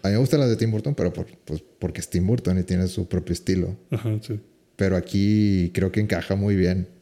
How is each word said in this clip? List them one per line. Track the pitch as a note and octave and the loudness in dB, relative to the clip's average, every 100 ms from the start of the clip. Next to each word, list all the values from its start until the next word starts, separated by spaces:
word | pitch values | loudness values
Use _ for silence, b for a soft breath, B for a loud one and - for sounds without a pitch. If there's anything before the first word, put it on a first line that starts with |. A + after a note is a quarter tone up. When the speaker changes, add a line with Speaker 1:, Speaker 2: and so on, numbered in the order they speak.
Speaker 1:
a | G2 | 2
mí | |
me | G#2+ | 2
gustan | C3+ D3+ | 2 2
las | C3 | 2
de | |
Tim | A2+ A#2 | 2 0
Burton, | G#2+ C#3+ | 0 -2
pero | C#3+ F2+ | -2 -2
por, | - - - | -4 -10 -12
pues, | - D#2 - _ | -8 -8 -8 _
porque | F2 - | -6 -6
es | - | -4
Tim | F2+ F#2 | -2 0
Burton | B2 - F#2 | 0 0 -2
y | |
tiene | F2 F#2 F#2 | 0 0 0
su | - F2 | -2 -4
propio | F2+ F2 | -4 -2
estilo. | E2+ - F#2+ F2 F#2+ _ | -4 0 0 -2 -6 _
Speaker 2:
Ajá, | G#2+ A2 G#2+ | -6 -4 -6
sí. | - G#2 - _ _ | -6 -10 -12 _ _
Speaker 1:
Pero | - G2 | -2 0
aquí | F#2 - G2+ G2+ G#2+ G#2 F#2+ F2 | 0 0 0 4 4 4 2 2
creo | F#2+ F#2+ | 0 0
que | G#2+ | 0
encaja | G#2+ F2 - | 0 -2 -2
muy | G2 G2+ | 0 2
bien | G2 F2+ F#2 F2+ - | 2 2 2 -4 -12